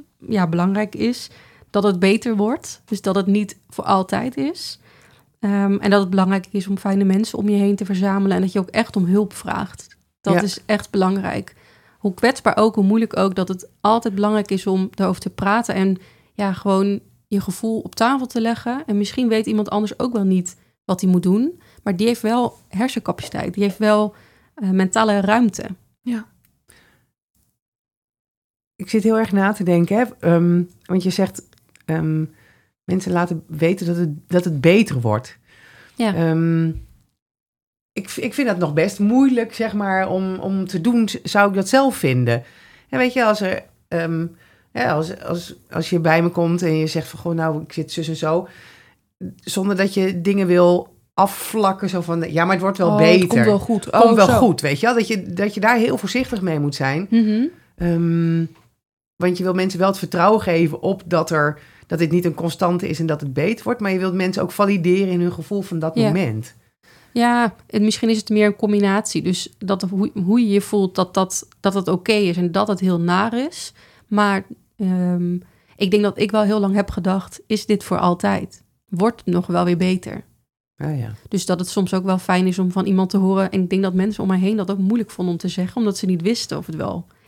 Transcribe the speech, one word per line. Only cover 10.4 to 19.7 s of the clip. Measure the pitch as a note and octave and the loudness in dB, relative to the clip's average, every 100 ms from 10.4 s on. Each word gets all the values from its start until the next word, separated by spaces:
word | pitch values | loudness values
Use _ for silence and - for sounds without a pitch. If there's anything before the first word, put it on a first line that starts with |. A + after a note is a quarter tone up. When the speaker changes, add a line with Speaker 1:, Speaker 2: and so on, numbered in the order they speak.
Speaker 1:
is | G3 - - | 0 -4 -2
echt | G#3 - | -4 -2
belangrijk. | G3 F#3 G3 G3 G3+ F#3+ - _ _ _ _ | 0 0 0 -4 -6 -8 -16 _ _ _ _
Hoe | G#3 | -6
kwetsbaar | F3+ A#3+ C4 - - | 0 0 2 0 2
ook, | A3 G#3 | 2 2
hoe | |
moeilijk | G3 A3 A3+ - | 2 2 0 0
ook, | G3 F#3 | 0 0
dat | F#3 | -4
het | F#3 - _ | -6 -12 _
altijd | G#3 A3+ A#3 G3 | 2 2 0 0
belangrijk | G#3 G#3+ G3+ | 0 0 0
is | F#3+ G3 | -2 0
om | F#3+ F#3+ | 0 -2
daarover | - F#3+ F#3 | -2 -2 -2
te | F#3 | -6
praten | - G3 A3 - F#3+ | -4 0 0 0 0
en | F#3+ F#3 - _ _ | 0 0 -6 _ _
ja, | - G3 | -6 -4
gewoon | F#3 G3+ F#3+ G3+ G3+ - _ _ | -2 0 2 0 -2 -8 _ _
je | G3+ | -4
gevoel | F#3+ F3+ A3+ A3 | -4 -6 -4 -4
op | F#3+ - | -6 -2
tafel | A#3 C4+ B3+ | 0 0 -2
te | A#3+ | -4
leggen. | A3+ A#3 A#3+ C4 D4+ | -2 -4 -6 -8 -4
En | G3+ | -2
misschien | G3+ - A#3+ | -2 -2 0
weet | A3 G#3+ | 0 0
iemand | G#3+ | -2
anders | G#3 | -2